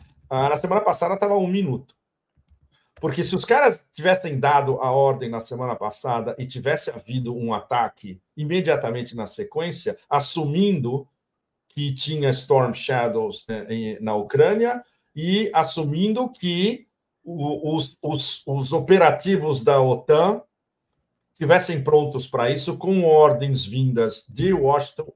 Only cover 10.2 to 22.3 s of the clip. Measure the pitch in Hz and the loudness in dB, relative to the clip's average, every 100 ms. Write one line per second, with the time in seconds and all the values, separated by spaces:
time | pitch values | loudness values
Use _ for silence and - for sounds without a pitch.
10.2 | - 165 143 165 202 165 120 135 - _ | -2 -2 -2 2 2 2 -2 -6 -8 _
11.2 | _ _ _ _ _ 143 143 131 151 156 | _ _ _ _ _ -6 -6 -4 -6 -2
12.2 | 139 131 - 135 120 110 - 127 120 110 | 0 -2 2 2 2 -4 -4 -2 0 -2
13.2 | 107 98 - 110 104 113 107 104 110 104 | -4 -8 -10 -10 -8 -6 -6 -6 -4 -4
14.2 | 101 139 165 214 240 240 - _ _ 147 | -2 4 4 4 0 -2 -10 _ _ -8
15.2 | 170 202 214 160 156 165 147 160 208 220 | -2 0 2 0 0 -2 -4 -2 0 0
16.2 | 254 - 180 175 208 247 _ _ _ _ | -4 -4 -4 0 0 -2 _ _ _ _
17.2 | 165 170 147 147 151 160 - - 147 131 | -14 -6 -4 -4 -4 -4 -4 -8 -6 -4
18.2 | - - - 135 131 160 139 190 156 - | -4 -6 -6 -4 -2 -2 4 6 6 4
19.2 | 190 185 151 131 131 139 131 123 - 151 | 0 0 0 2 4 4 4 2 4 4
20.2 | 185 226 - _ _ _ _ _ _ _ | 4 0 -8 _ _ _ _ _ _ _
21.2 | _ - 143 180 180 151 131 151 143 127 | _ -6 4 4 4 -4 4 4 4 -6
22.2 | - | -6